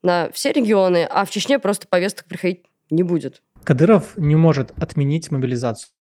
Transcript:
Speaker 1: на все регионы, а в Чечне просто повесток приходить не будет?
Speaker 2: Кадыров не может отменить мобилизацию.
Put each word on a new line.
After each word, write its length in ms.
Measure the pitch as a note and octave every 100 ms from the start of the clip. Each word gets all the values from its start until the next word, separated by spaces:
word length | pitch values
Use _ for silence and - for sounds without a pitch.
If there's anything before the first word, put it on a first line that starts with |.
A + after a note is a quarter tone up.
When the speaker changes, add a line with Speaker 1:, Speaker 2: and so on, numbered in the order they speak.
Speaker 1:
на 260 | F#3 F3 D#3+
все 180 | - C#4
регионы, 560 | D4+ A3 G#3 F#3 F3 D#3+
а 140 | -
в 60 | G3
Чечне 280 | G3+ E3+ -
просто 300 | F#3+ G3 -
повесток 380 | F3+ F#3+ - _
приходить 380 | F#3 F3+ F3+ _ _ _
не 120 | D#3+
будет? 380 | F3+ E3+ C3+ _ _ _
Speaker 2:
Кадыров 540 | - C3 E3+ G#3 - -
не 180 | D3 D#3
может 360 | E3 C3+ A#2+ -
отменить 520 | D#3+ - C#3 D#3+ -
мобилизацию. 640 | C#3 C3 B2 A#2+ A2 - _